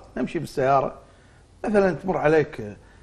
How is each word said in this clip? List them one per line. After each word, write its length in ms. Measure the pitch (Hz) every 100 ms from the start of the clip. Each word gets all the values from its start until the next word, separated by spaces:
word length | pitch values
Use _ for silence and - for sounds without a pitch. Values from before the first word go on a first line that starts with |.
| - -
نمشي 220 | - 170
بالسيارة، 560 | 139 - 131 139 - - - _ _ _ _ _
مثلًا 280 | 254 208 190
تمر 240 | 151 190 156
عليك، 600 | 147 160 147 - 104 98 - -